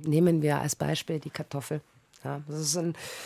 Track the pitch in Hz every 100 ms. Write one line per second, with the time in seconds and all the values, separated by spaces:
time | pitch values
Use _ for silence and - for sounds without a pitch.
0 | 156 151 175 165 151 143 143 - 147 156
1 | - 160 147 - 147 139 131 151 - _
2 | _ - 135 143 147 151 151 170 170 160
3 | - -